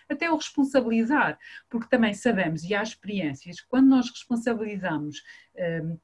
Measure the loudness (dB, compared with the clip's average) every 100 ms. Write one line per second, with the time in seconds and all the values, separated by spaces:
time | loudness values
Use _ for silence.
0 | _ -4 0 0 -2 0 2 2 2 2
1 | 2 2 0 -2 -14 -20 -8 -6 0 2
2 | 2 0 0 0 0 -4 -4 -4 -4 -8
3 | -8 -4 -4 -6 -12 -20 -4 4 6 6
4 | 4 -6 -4 -2 -2 -2 -4 -4 -4 -4
5 | -6 -10 -18 -20 _ -6 -4 -4 -6 -8